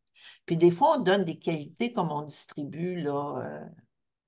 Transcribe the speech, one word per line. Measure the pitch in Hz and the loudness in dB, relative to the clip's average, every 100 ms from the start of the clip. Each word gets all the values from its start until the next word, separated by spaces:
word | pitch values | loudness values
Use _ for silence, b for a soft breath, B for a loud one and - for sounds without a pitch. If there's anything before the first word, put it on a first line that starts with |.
| _ b b b | _ b b b
Puis | - 165 | -4 4
des | 175 | 6
fois, | 170 294 302 | 6 4 4
on | |
donne | 180 196 | 4 2
des | 170 151 | 2 -4
qualités | - 156 147 - 240 | -4 -4 -6 -6 -4
comme | 233 170 | -2 -2
on | 147 | -4
distribue, | 147 - - - 139 147 175 175 | -8 -14 -16 -10 -10 -6 -6 -4
là, | 143 143 143 135 | -4 -4 -4 -6
euh, | 143 147 - - _ _ _ _ | -8 -10 -14 -20 _ _ _ _